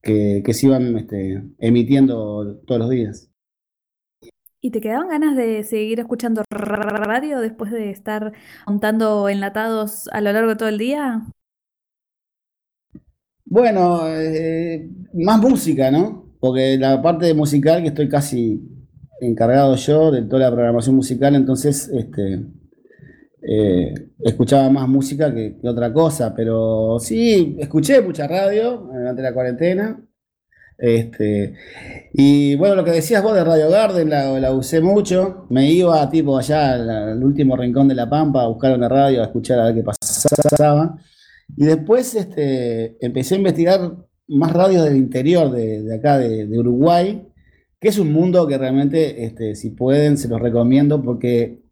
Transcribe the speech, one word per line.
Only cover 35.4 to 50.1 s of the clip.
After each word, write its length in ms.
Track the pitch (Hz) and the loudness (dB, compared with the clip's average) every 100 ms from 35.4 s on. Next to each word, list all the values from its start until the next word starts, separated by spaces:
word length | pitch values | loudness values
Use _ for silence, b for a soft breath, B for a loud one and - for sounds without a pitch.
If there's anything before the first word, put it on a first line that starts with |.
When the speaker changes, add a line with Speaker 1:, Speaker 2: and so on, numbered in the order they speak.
| - | -2
Speaker 1:
me 220 | 123 139 | 2 4
iba 400 | 170 180 160 143 | 4 4 2 2
tipo 260 | 160 143 135 | 0 0 -2
allá 360 | 120 151 143 | 0 0 0
al, 180 | 123 113 | 0 -2
al 320 | 110 104 113 | -4 -4 0
último 340 | 131 143 139 127 | 0 2 0 0
rincón 300 | 123 123 139 | -2 2 2
de 80 | |
La 160 | 127 120 | 2 0
Pampa 320 | 147 156 131 | 0 2 2
a 60 | 117 | 0
buscar 280 | 113 135 127 | 0 0 2
una 120 | 117 | 2
radio, 320 | 131 139 131 | 2 4 2
a 60 | 107 | 0
escuchar 340 | 117 107 127 | -4 0 2
a 60 | 113 | 2
ver 100 | 117 | 0
qué 80 | |
pasaba. 1120 | 110 107 - - - - 147 151 147 147 160 - B B B B B 143 | -2 -6 -6 -2 -2 2 2 4 4 4 0 -4 B B B B B 0
Y 100 | 147 | 2
después, 500 | 160 156 233 254 220 | 2 2 0 2 -6
este, 800 | 185 - 143 131 120 113 113 - | -6 -4 -2 -2 -4 -4 -8 -6
empecé 320 | 123 123 127 190 | -6 -4 -2 0
a 20 | |
investigar 580 | 190 160 170 190 175 - - _ - | 0 2 2 2 0 -10 -20 _ -2
más 260 | 143 165 | 0 2
radios 320 | 170 190 185 | 2 4 4
del 120 | 156 139 | 4 2
interior 560 | 127 127 135 175 156 | 2 0 2 2 2
de, 300 | 123 113 107 | 0 -4 -4
de 120 | 107 | -6
acá, 240 | 113 147 139 | -2 2 2
de, 300 | 120 110 107 | 2 -2 -4
de 100 | 110 | -2
Uruguay, 680 | 120 120 156 175 185 214 - _ _ _ _ _ | 0 2 4 4 0 -6 -14 _ _ _ _ _
que 60 | 214 | -2
es 100 | 208 | 0
un 140 | 160 | 2
mundo 340 | 151 180 180 160 | 2 4 2 2
que 100 | 135 | 0
realmente, 680 | 131 135 143 160 151 113 | 0 2 2 2 0 -2
este, 320 | 113 113 110 104 | -10 -6 -8 -6
si 140 | 110 | -10
pueden, 460 | 104 127 139 147 | -4 2 4 4